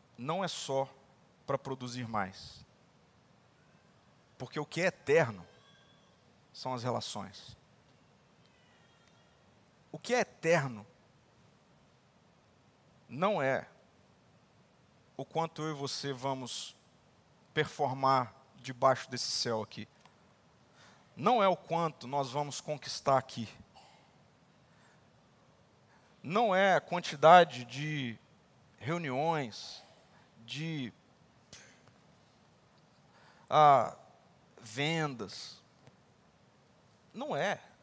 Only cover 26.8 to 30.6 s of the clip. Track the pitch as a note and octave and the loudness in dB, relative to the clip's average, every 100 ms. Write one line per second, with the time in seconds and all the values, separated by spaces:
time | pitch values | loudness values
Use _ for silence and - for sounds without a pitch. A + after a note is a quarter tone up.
26.8 | - F3 - D3 D3+ F3+ E3+ B2+ A#2+ B2 | 2 -6 -6 4 10 12 10 2 -12 -8
27.8 | D3+ D3+ B2+ G#2+ - _ _ _ _ - | -6 -4 -6 -8 -16 _ _ _ _ -12
28.8 | A2+ E3+ D#3+ B2+ D#3+ E3 B2+ G2+ - - | -6 -6 -4 -2 0 -2 -4 -10 -14 -18
29.8 | - - - - - - A#2 C3 | -20 -20 -20 -20 -20 -20 -12 -8